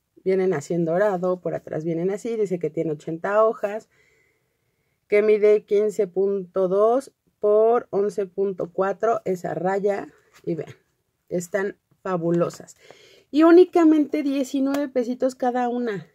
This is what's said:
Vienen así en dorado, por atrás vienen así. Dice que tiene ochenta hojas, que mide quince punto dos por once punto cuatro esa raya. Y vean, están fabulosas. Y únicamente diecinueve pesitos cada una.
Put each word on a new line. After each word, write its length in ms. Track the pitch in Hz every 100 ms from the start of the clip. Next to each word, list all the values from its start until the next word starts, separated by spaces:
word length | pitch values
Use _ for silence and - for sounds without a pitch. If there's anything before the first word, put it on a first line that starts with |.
| _ _
Vienen 300 | 185 190 190
así 200 | 156 -
en 100 | 170
dorado, 560 | 165 170 214 185 180 180
por 140 | 165
atrás 300 | 151 - 156
vienen 260 | 160 165 185
así. 260 | 202 233 226
Dice 220 | 196 185
que 120 | 156
tiene 220 | 165 160
ochenta 520 | 151 - 165 190 208
hojas, 440 | 220 233 202 214 - _ _ _ _ _ _ _ _ _ _ _ _
que 140 | 208
mide 420 | 214 214 208 208
quince 420 | - 202 214 196 196
punto 640 | 190 196 196 180 190 185
dos 440 | 196 214 254 - _ _ _
por 480 | 208 214 220 240 -
once 360 | 185 202 202 196
punto 440 | - 196 180 175
cuatro 500 | - 190 190 220 226
esa 300 | - 180 170
raya. 540 | 160 180 196 202 202 - - _ _
Y 100 | -
vean, 200 | 160 - - _ _ _ _ _
están 480 | 180 175 196 196 - _ _
fabulosas. 720 | 190 185 165 170 170 - - _ - - _ _ _
Y 120 | 277
únicamente 800 | 320 339 359 359 320 311 277 302
diecinueve 680 | 285 277 262 277 269 277 285
pesitos 460 | 254 233 247 262
cada 340 | 254 247 247 240
una. 380 | 247 240 196 -